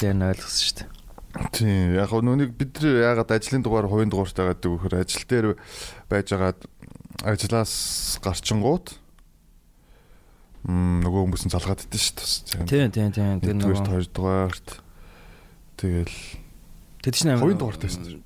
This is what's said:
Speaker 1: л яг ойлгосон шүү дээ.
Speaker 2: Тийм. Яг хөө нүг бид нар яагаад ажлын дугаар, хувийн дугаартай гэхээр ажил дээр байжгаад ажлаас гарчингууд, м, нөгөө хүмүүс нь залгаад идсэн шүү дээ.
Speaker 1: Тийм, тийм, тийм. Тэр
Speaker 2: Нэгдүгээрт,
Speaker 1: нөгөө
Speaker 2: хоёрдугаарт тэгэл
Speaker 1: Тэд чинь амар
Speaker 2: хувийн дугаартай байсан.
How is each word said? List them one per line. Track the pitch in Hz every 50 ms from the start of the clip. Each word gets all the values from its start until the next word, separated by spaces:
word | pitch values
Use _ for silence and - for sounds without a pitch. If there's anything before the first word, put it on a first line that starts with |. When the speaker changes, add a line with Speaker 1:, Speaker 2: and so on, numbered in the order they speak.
Speaker 1:
л | 107 101
яг | 95 95
ойлгосон | 92 92 92 - - - - - -
шүү | - -
дээ. | - - - - - - - - - - - - - - - -
Speaker 2:
Тийм. | - 110 107 98 95 90 87 90
Яг | 92 101 98
хөө | 113 113 117
нүг | 123 127 143 143 120 117
бид | - 143 131 - -
нар | 151 151 135 120 117 120 120
яагаад | 113 110 -
ажлын | 113 110 - - 135 135 117
дугаар, | 110 110 113 101
хувийн | 95 104 107 110 107
дугаартай | 98 95 95 90 - - 92 90 90
гэхээр | - - 90 85 85 92 92 92
ажил | 90 92 - - - - -
дээр | 127 120 110 107 98 - - - - - - - - - - -
байжгаад | 104 101 95 - 101 95 95 92 90 - - - - - - - - - - - - - -
ажлаас | 107 107 - - 98 117 113 110 - - - - - - - - - - - -
гарчингууд, | 98 87 - - - 113 107 101 131 165 180 - - - - - - - - - - _ _ _ - - - _ _ _ _ _ - - - _ - - - - - - - - - - - -
м, | 92 90 90 90 90 87 87 87
нөгөө | 90 90 98 95
хүмүүс | 92 87 - -
нь | 95 -
залгаад | 87 85 92 98 - -
идсэн | - - 107 - - - -
шүү | - - - - - - - 87 85
дээ. |
Speaker 1:
Тийм, | 87 135 143 139 110
тийм, | - 110 107 104
тийм. | - 107 101 101 98 90
Тэр | 90 87 101
Speaker 2:
Нэгдүгээрт, | 101 101 98 95 101 98
Speaker 1:
нөгөө | 98 92
Speaker 2:
хоёрдугаарт | 90 87 - - - 92 95 95 95 95 92 - - - - - - - - - - - - - - - - - - - - - - - - - -
тэгэл | - 92 87 87 85 - - - - - - - - - - - - - - - - - - -
Speaker 1:
Тэд | - 131 123
чинь | - 165 156
амар | 127 120 127
Speaker 2:
хувийн | 175 202 170
дугаартай | 143 110 - - -
байсан. | 92 90 90 87 85 80 - -